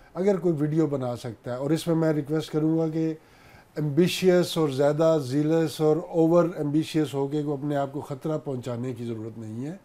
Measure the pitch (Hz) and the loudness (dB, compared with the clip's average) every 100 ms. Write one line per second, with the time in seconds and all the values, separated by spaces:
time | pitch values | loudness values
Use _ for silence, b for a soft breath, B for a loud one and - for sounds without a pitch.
0 | b 165 196 190 175 151 151 156 156 139 | b -2 0 2 2 0 0 2 0 0
1 | 123 120 123 107 127 123 139 160 170 160 | -4 -6 -8 -10 -8 -4 -2 -2 0 2
2 | 160 151 139 156 151 156 156 160 160 160 | 2 0 -2 -4 -2 -2 0 0 0 -2
3 | 160 156 B B B B B - 151 143 | -4 -4 B B B B B -6 -2 2
4 | 175 - 185 180 175 170 156 131 143 151 | 2 4 4 4 4 2 0 2 2 4
5 | 160 160 127 143 151 165 160 - 156 156 | 4 4 2 0 2 2 0 2 2 2
6 | 175 175 160 175 170 151 147 151 147 156 | 0 2 4 6 4 0 -2 0 0 0
7 | 147 139 139 151 147 143 147 143 139 143 | 0 -2 -2 -2 -4 -4 -2 -2 -2 -6
8 | - 135 160 156 151 131 123 117 127 117 | -8 -8 -4 -4 -4 -6 -6 -6 -6 -6
9 | 117 110 113 113 110 113 139 190 | -8 -8 -10 -12 -12 -10 -10 -12